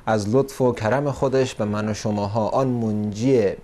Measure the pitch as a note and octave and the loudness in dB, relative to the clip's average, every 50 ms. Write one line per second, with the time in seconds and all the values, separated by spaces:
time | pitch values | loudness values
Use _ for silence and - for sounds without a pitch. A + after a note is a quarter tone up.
0 | - A2+ A2 G#2+ G2+ G#2 A2+ C3+ C3+ C3+ - - C3 B2 A2+ - A2+ G#2+ A#2 C#3 | -2 0 0 0 0 2 2 2 2 0 0 0 0 0 0 0 0 0 0 0
1 | D3 C#3+ B2 - C#3 C3+ B2+ C3 C3 A#2+ - - A2 G#2 G#2 G#2+ G#2+ G#2+ G#2 - | 0 -2 -2 -2 0 0 2 2 0 0 -2 -4 -4 -2 -2 -2 -2 -4 -4 -4
2 | - A2+ G#2 G#2 G#2 G2 G#2 A#2 G#2+ - - C3 C3+ C3 B2 A#2+ A2+ A2 G#2 G#2+ | -4 -4 -2 -2 -2 -2 -2 -2 0 0 0 0 0 0 0 0 0 -2 -2 -2
3 | G#2 G#2 G2+ G#2 A#2 C3+ C3+ A#2+ G#2 F#2+ E2+ - | -2 -4 -2 0 2 4 4 4 4 2 0 -4